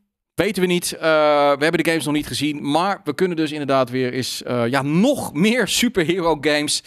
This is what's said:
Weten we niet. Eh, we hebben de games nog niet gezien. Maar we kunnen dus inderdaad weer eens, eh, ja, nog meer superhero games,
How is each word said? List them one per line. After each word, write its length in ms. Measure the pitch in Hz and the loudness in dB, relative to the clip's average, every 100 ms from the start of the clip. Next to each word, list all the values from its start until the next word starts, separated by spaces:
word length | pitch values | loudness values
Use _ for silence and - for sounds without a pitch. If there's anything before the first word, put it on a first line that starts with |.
| _ _ _ | _ _ _
Weten 280 | - 185 190 | -2 -2 0
we 60 | 185 | 0
niet. 240 | 175 - | 0 -2
Eh, 80 | - 160 156 151 147 143 | -2 2 4 4 4 4
we 100 | 139 | 2
hebben 220 | 151 165 | 2 0
de 60 | 160 | 0
games 140 | 165 | 0
nog 100 | 143 | 0
niet 120 | 147 147 | -2 -4
gezien. 440 | 123 151 147 143 | -4 -4 -4 -2
Maar 300 | 151 190 190 | 0 0 -2
we 100 | - | -4
kunnen 220 | 135 185 160 | -2 0 0
dus 140 | 156 | -4
inderdaad 400 | 151 139 135 123 | -4 0 0 0
weer 220 | 131 127 | -2 -2
eens, 300 | 127 120 - | -4 -6 -8
eh, 240 | - 123 117 | -4 -2 0
ja, 160 | 131 | 0
nog 500 | 139 165 247 233 - | 0 2 2 0 -4
meer 360 | 147 214 247 190 | 0 0 0 0
superhero 720 | - 240 196 156 185 170 156 | 0 0 0 0 0 0 0
games, 420 | 151 147 147 - | 0 0 -2 -4